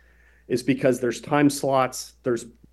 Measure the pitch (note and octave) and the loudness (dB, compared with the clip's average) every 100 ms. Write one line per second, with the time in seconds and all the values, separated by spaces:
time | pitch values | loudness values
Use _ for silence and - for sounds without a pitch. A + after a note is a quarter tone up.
0 | _ _ _ _ - A#2+ B2+ C3 C#3 B2 | _ _ _ _ -6 -2 0 0 2 2
1 | A#2+ A#2 - D3 D3 C#3 C#3 C3+ B2+ - | -2 -4 0 2 4 2 0 0 0 -4
2 | - _ - A#2 A#2+ - _ | -16 _ -4 -4 -6 -20 _